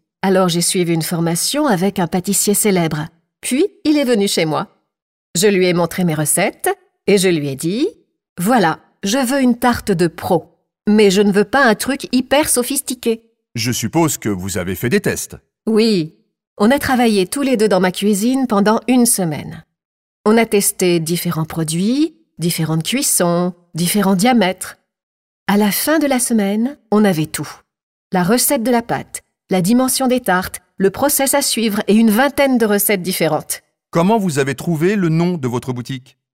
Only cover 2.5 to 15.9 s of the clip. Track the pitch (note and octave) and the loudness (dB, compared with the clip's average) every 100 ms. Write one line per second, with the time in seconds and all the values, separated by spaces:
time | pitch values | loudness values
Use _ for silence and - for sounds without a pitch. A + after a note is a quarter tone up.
2.5 | G3+ A3 F#3 E3 D3+ D#3+ _ _ _ - | 0 0 0 0 -4 -8 _ _ _ -6
3.5 | B3+ G4 _ D4 D4 B3+ A3+ G3+ - D#3+ | -2 -2 _ 0 0 2 2 0 0 -2
4.5 | C#3+ - _ _ _ _ _ _ E3 G#3 | -2 -6 _ _ _ _ _ _ 0 2
5.5 | F#3+ F3+ F3 E3+ - F3+ D3+ D3+ - G#3+ | 2 2 2 -2 -2 -2 -2 -2 0 -2
6.5 | - F#4 G4 _ _ - G3 F#3 E3 C#3+ | -2 -4 -6 _ _ 0 2 2 0 -2
7.5 | C3 D#3+ G#3+ F#4 - _ _ _ - F3+ | -6 -4 -2 -4 -6 _ _ _ -6 0
8.5 | B3+ E3 - _ _ G3 C4 A#3+ C#4 B3+ | 2 2 -2 _ _ -4 -2 0 2 2
9.5 | A#3+ B3 A#3+ - F3 F3 - - F3 - | 2 0 0 -2 0 0 -2 -2 -2 -2
10.5 | _ _ _ - G#3+ G3+ F#3+ G#3 F#3+ G3+ | _ _ _ 0 4 4 4 2 2 2
11.5 | C4+ B3+ G#3 - C#4 - B3+ B3+ C4+ D#4 | 2 2 2 -2 -6 -2 -2 0 0 0
12.5 | A#3+ A#3+ C4+ - B3 A#3 A3+ _ _ _ | -2 -2 -4 -6 -4 -4 -4 _ _ _
13.5 | A#2 A2+ A2+ A2+ E3 D#3+ - A2 F#2+ F#2+ | -6 -4 -2 -2 0 0 0 -4 -4 -4
14.5 | G2 F2+ F#2 A#2+ G3 - E2 - - _ | -6 -4 -4 0 0 0 -4 -8 -14 _
15.5 | _ - G#3+ A3+ | _ -2 0 2